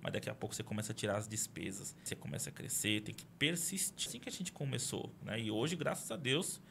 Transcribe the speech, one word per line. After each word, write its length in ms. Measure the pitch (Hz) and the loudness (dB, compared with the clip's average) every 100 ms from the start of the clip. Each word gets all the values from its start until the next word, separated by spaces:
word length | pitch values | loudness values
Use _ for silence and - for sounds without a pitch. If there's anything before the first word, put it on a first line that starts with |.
Mas 140 | - | -2
daqui 160 | 104 - | 0 -2
a 40 | |
pouco 200 | 110 107 | -2 -4
você 80 | - | -2
começa 300 | 113 107 107 | -2 -2 -2
a 20 | |
tirar 240 | 107 107 101 | 0 2 2
as 100 | 104 | 2
despesas, 640 | 110 - - 92 98 95 - | -2 -2 -2 -4 -4 -8 -8
você 140 | - - | -8 -6
começa 320 | - - - | -4 -4 -4
a 40 | |
crescer, 500 | - - - 110 107 | -6 -2 2 4 4
tem 120 | 107 | 2
que 120 | 113 - - | -6 -10 0
persistir. 720 | 147 175 - 196 - - - | 2 2 0 0 0 0 -4
Assim 100 | 240 | -4
que 120 | - | -6
a 20 | |
gente 180 | - 180 | -4 -6
começou, 640 | - 143 127 - - - - | -2 0 0 0 0 -2 -6
né? 160 | - 110 | -2 0
E 120 | 110 | 2
hoje, 260 | 107 147 175 | 4 4 4
graças 340 | - 190 - | 2 2 -2
a 60 | 214 | 0
Deus, 420 | 131 143 190 - - | 4 4 4 -4 -10